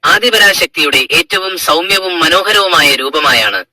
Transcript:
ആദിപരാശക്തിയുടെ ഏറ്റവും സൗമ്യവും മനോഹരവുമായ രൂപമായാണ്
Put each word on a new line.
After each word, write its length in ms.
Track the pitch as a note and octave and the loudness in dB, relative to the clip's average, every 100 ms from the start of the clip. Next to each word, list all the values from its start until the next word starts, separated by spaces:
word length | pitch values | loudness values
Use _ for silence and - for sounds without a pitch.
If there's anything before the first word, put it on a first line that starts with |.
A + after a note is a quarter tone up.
ആദിപരാശക്തിയുടെ 960 | - G4+ B4 A4 D5+ C#5+ - - - - - D#3+ | 2 2 2 2 2 2 -2 -2 -2 0 0 0
ഏറ്റവും 400 | E3 G3+ F#3+ F#3 | 0 -2 -4 -6
സൗമ്യവും 560 | - G3 F#3 G3 F#3+ F3 | -2 0 0 -2 -2 -2
മനോഹരവുമായ 680 | E3 F3 G3 G#3+ G3 E3+ E3 | 0 0 0 -2 0 2 2
രൂപമായാണ് 680 | D3+ C3+ D3+ D3 B2+ A2 - - | 0 -2 -2 0 0 0 -4 -10